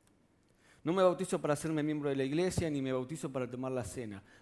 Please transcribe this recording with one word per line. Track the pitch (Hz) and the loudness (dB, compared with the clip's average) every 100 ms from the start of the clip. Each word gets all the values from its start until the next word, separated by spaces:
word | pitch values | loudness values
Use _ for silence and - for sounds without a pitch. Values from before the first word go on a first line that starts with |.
| _ _ _ _ _ _ - - | _ _ _ _ _ _ -20 -8
No | - | 0
me | 190 | 6
bautizo | 185 175 185 175 | 6 6 0 -2
para | 147 147 | 0 0
hacerme | 160 156 | 0 0
miembro | 151 151 143 | 0 0 0
de | 135 | 0
la | |
iglesia, | 135 156 185 170 170 | 0 2 0 0 -2
ni | 143 | 0
me | 131 | 0
bautizo | 131 127 160 156 | -2 -2 -6 -6
para | 131 123 | -4 -4
tomar | 123 131 | -4 -4
la | 127 | -4
cena. | 113 - 113 101 - - | -4 -8 -10 -10 -16 -20